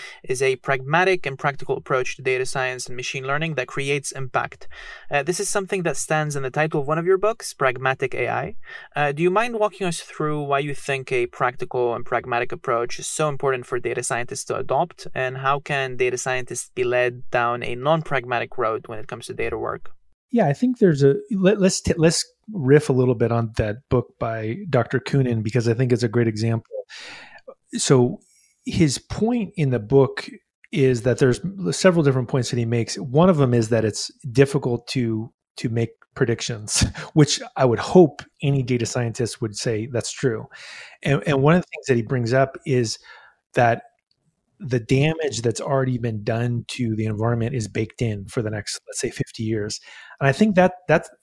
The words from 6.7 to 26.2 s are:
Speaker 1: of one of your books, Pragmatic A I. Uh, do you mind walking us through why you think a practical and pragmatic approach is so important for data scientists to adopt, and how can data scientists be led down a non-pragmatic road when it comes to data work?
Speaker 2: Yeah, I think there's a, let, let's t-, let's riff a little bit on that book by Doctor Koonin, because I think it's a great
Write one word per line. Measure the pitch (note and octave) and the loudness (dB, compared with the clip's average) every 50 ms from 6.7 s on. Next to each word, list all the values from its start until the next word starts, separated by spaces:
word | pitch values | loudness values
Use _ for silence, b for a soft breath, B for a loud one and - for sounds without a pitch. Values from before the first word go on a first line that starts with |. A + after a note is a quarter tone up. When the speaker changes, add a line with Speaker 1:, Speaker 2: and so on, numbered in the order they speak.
| - D3+ | 0 -2
Speaker 1:
of | C3+ | 0
one | C#3 D#3 E3 | 0 -2 0
of | E3+ | 2
your | F3+ F#3+ | 2 2
books, | F#3 G3 G#3+ A#3 - - - - | 4 4 0 0 -2 -8 -12 -4
Pragmatic | - C#3+ C3 C3 B2 C3 C3 C3 - C3+ C3 - | 0 0 0 0 2 -2 -2 0 0 -2 -4 -2
A | A#2+ A#2+ A#2 | -2 -2 -2
I. | A#2 A#2+ C#3+ G#3+ A3 - B B B B B B B | -2 -4 -4 -6 -8 -10 B B B B B B B
Uh, | D3 D3 C#3+ | -2 -2 0
do | C#3+ D3 | 0 2
you | E3+ F3+ | 2 2
mind | F#3 G#3+ A#3 A#3+ A#3 G#3+ | 2 2 0 0 0 0
walking | G#3+ F#3+ - - G3 | -2 -2 -2 -2 -4
us | F3 D#3+ - | -4 -4 -4
through | - - - - D#3 D3+ D3+ D3+ | -8 -12 -6 -4 -2 -2 -2 -2
why | C#3+ C#3 C#3+ C#3 | -2 0 0 0
you | D3 D3 C3+ | 0 -2 -4
think | - - - C3+ C3 B2+ - | -6 -4 -4 -4 -4 -4 -2
a | C3 B2 A#2+ A#2+ | -2 -2 -2 -2
practical | - - C#3 B2 B2+ - B2 - - B2 B2 A#2+ A#2 | -2 -2 -2 -2 -2 -4 -8 -4 -2 0 0 0 -2
and | - - | -4 -4
pragmatic | - B2 A#2 A#2 B2 A#2+ A#2+ B2 - | -2 -2 -2 -2 -2 -2 -2 -2 -2
approach | - - - C3 A#2+ A#2 A#2+ A#2 - - | -6 -6 -2 -2 0 0 0 -2 -4 -6
is | - | -6
so | - - - D#3 D3+ | -8 -2 -2 -2 -2
important | C#3 C3 C#3+ C3+ C3 B2 B2 | 0 -2 0 -2 -2 -2 -4
for | - C3 A#2 | -6 -6 -4
data | - A#2 A#2 A#2+ | -4 -4 -4 -4
scientists | A#2+ - C3 A#2 A#2+ - - - - | -4 -4 -4 -4 -4 -6 -6 -8 -6
to | - A2 | -6 -4
adopt, | G#2 A2 - C3 C#3+ F3 E3 - - - - - | -4 -2 0 0 0 0 -2 -6 -14 -12 -8 -4
and | B2+ C3 B2+ C3 C3 | -4 -4 -4 -4 -4
how | C3 C3+ C#3+ C#3+ | -2 0 -2 -2
can | - - D3 C#3 C3+ C3 B2 | -2 -4 -2 -2 -2 -2 0
data | A#2+ B2+ B2 B2+ B2 | 0 0 0 0 -2
scientists | - C3+ B2+ B2+ B2 - A#2+ - - - - | -4 -2 -2 -4 -4 -6 -8 -10 -10 -8 -4
be | B2 B2 | -4 -2
led | A#2+ B2 B2 B2 B2 B2 B2 - - | 2 2 2 2 2 0 -4 -6 -2
down | - B2 A#2 A#2+ A#2+ B2 | 0 0 2 0 0 -2
a | A#2+ A#2+ A#2+ | -4 -6 -6
non-pragmatic | B2 C3 D3 E3 D#3+ D#3 - C#3+ C3 A#2+ B2 B2 A#2 A#2 - - - | -2 2 2 2 2 2 -2 -2 -2 -2 -2 -2 -2 -2 -4 -4 -2
road | A#2 A2 A2 G#2+ - - | -2 -2 -2 -4 -6 -8
when | A2+ G#2+ | -10 -8
it | G#2+ - | -8 -8
comes | B2 G#2 - - | -10 -12 -12 -12
to | |
data | - A2 A2+ A2+ A2+ | -6 -6 -4 -4 -4
work? | A2 A2+ A2+ - - - - - - _ _ _ _ _ - - | -4 -4 -6 -6 -6 -8 -10 -12 -12 _ _ _ _ _ -2 0
Speaker 2:
Yeah, | A#3 F#3+ C#3+ | 2 2 2
I | C#3 | 2
think | - B3 B3+ B3 - | 2 0 0 2 4
there's | G#3+ F3+ D3+ C3+ | 4 4 6 6
a, | C#3 C#3 C#3 - - - | 6 6 6 4 -2 -4
let, | A#3 F#3+ F#3 F#3 A3 G#3 | -2 2 4 4 4 6
let's | F#3 F#3+ - - | 4 2 2 2
t-, | - F#3+ - E3 | 0 0 2 4
let's | D#3 E3+ D#3 - - _ _ _ - - | 4 4 4 2 -4 _ _ _ -16 -12
riff | G#3+ F#3 B2+ B2+ C#3+ D3 - - | -8 -2 4 6 6 6 6 4
a | C3 | 2
little | B2+ B2+ B2+ B2 | 4 4 2 2
bit | A2 A#2+ A2 | 2 0 0
on | A#2 A#2 A#2 A2 A2 - | 2 0 -2 -2 0 -2
that | A2+ G#2 G#2+ C3 _ - | -2 -2 -2 -6 _ 0
book | C3+ B2 - - _ - | 0 0 0 -2 _ -8
by | B2+ A2+ A2+ A2 A2 A2 A#2 G3 G#3 F3 | -6 -6 -6 -6 -6 -6 -6 -6 -4 0
Doctor | C3 A#2+ A2+ - - B2 | 2 2 2 2 -2 -2
Koonin, | - - - C3+ C3 B2 A#2 A2 | -2 0 0 2 2 2 0 0
because | G#2 G#2+ - B2 A2 A#2+ | -2 0 0 0 2 2
I | A2+ | 2
think | A2+ C3 A#2+ | 2 4 2
it's | B2 G#2+ | 2 2
a | B2 A2+ | 2 0
great | G#2+ A#2+ | 2 2